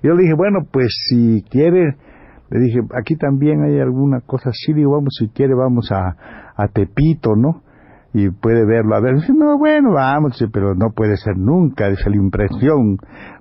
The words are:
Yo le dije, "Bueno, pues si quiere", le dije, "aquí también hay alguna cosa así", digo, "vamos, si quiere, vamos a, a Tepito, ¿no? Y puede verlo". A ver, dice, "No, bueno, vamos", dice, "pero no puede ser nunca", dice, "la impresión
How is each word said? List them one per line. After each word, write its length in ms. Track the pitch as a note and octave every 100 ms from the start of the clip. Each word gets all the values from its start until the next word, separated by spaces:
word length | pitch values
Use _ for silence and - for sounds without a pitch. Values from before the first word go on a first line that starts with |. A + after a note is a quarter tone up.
Yo 120 | C#3 E3+
le 80 |
dije, 120 | F#3 D#3
"Bueno, 260 | G3 G3 D3
pues 180 | C#3+ B2 - -
si 360 | B2 A#2 A2+ -
quiere", 460 | B2+ D#3+ F3+ E3 C#3 - - - - -
le 100 | -
dije, 200 | B2 A#2 A2 B2+
"aquí 180 | G#2+ D#3+
también 460 | C#3+ C#3 D3 D3+
hay 160 | D3 C#3+
alguna 400 | C3 B2+ C#3 C3
cosa 300 | - C3+ C3
así", 220 | A#2 -
digo, 200 | D3+ C#3+
"vamos, 220 | C#3+ C#3 -
si 100 | G#2+
quiere, 260 | - C3+ B2+
vamos 380 | C3 B2 A2+
a, 240 | G2 F#2 F2 - - - -
a 120 | G2+
Tepito, 680 | - G2 - D3+ D#3 A2+ G#2+
¿no? 260 | C3 E3 _ _ - - _ G#2+
Y 160 | G2+
puede 340 | F#2+ A2+ A#2 G#2+
verlo". 320 | A2+ G#2+ G#2
A 40 |
ver, 160 | A#2+ C3+
dice, 160 | D#3+ C#4+
"No, 240 | D4 C#4+
bueno, 340 | D4+ D4+ C4+
vamos", 400 | D#3+ C3 C#3+ D3+
dice, 180 | A#2+ A2+
"pero 240 | A2 G2 F#2
no 160 | A2+ A2+
puede 220 | G#2+ G2+
ser 200 | - F#2
nunca", 520 | F#2+ E3+ D#3+ C3 G2+
dice, 200 | G2 -
"la 80 | G#2
impresión 800 | G2 - G2+ A2 B2+ D3+ A2 F#2+ - - - -